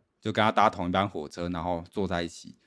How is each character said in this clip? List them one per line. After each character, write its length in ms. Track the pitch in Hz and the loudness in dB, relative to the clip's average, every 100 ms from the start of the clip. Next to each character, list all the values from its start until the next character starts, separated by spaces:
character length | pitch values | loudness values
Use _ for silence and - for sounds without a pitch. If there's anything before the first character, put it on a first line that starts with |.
| _ _ | _ _
就 120 | 110 | -4
跟 100 | 107 | 2
他 80 | 107 | 4
搭 180 | 110 107 | 6 4
同 200 | 110 90 | 4 0
一 20 | |
班 180 | 92 101 | 0 0
火 200 | 90 73 | -2 -10
车， 200 | - 87 | -8 -6
然 120 | 87 | -4
后 220 | 85 85 85 | -4 -4 -6
坐 200 | - 95 | -4 -2
在 140 | 87 | -2
一 60 | 85 | -4
起， 280 | - - - | -8 -20 -20